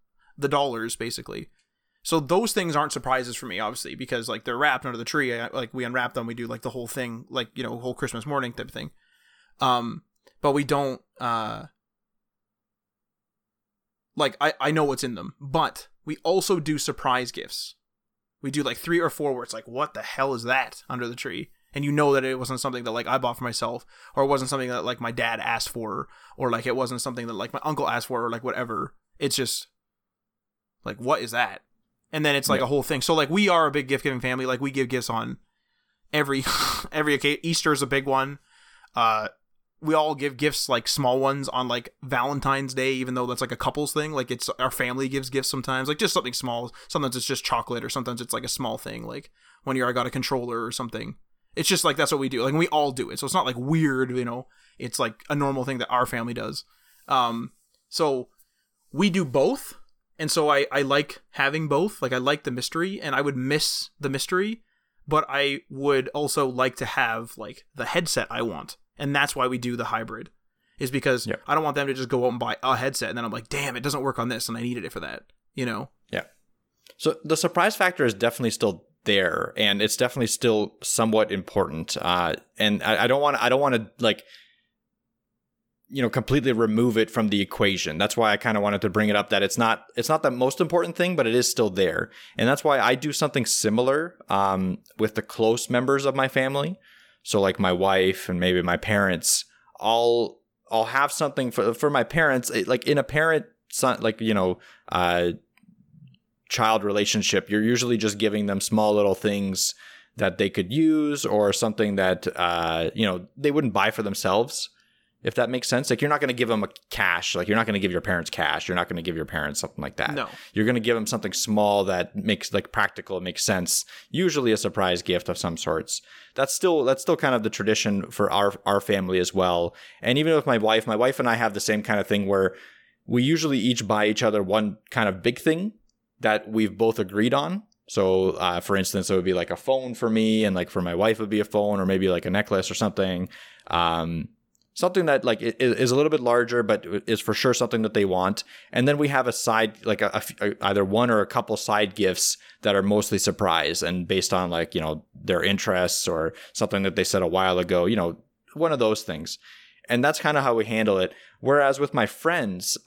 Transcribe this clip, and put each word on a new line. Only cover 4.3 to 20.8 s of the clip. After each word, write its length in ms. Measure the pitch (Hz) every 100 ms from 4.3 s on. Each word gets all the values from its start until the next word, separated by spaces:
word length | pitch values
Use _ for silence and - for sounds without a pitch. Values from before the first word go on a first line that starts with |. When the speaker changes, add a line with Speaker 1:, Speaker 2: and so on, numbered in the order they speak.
| 110
Speaker 1:
they're 120 | 127 120
wrapped 300 | 147 127 135
under 100 | 117
the 80 |
tree. 320 | 117 156 131 117
I, 120 | 120
like, 260 | 131 120
we 80 | 127
unwrap 320 | 120 123 123
them, 140 | 131 117
we 60 |
do, 120 | 117 117
like, 160 | 117
the 80 | 127
whole 160 | 127 120
thing, 400 | 139 123 113 -
like, 200 | 131 117 -
you 80 |
know, 120 | 120 117
whole 160 | 127
Christmas 300 | 120 143 117
morning 280 | 120 143 123
type 160 | - 131
of 40 |
thing. 200 | - 151 - _ _ _ _ _ _
Um, 440 | 131 123 117 113 - _ _ _
but 120 | 147
we 100 | 143
don't, 400 | 143 143 139 127 _ -
uh, 440 | 127 113 110 110 156 _ _ _ _ _ _ _ _ _ _ _ _ _ _ _ _ _ _ _ _ _ _ _ _
like, 220 | - 139 -
I, 140 | 147 -
I 100 | 143
know 140 | 156
what's 180 | 143 131
in 140 | 131 107
them, 180 | - -
but 480 | 143 160 143 - - _
we 120 | - 160
also 380 | - 190 - 185
do 180 | 151 151
surprise 540 | - - 139 127 123
gifts. 420 | - - - - - _ _ _ _ _ _
We 120 | 151
do, 100 | 147
like, 160 | 131 120
three 220 | 160 170
or 100 | 165
four 240 | - 147
where 80 | 127
it's 100 | 120
like, 140 | 113 117
"What 260 | 120 147
the 100 | -
hell 300 | 107 - 135
is 120 | 123
that 400 | 117 131 120 -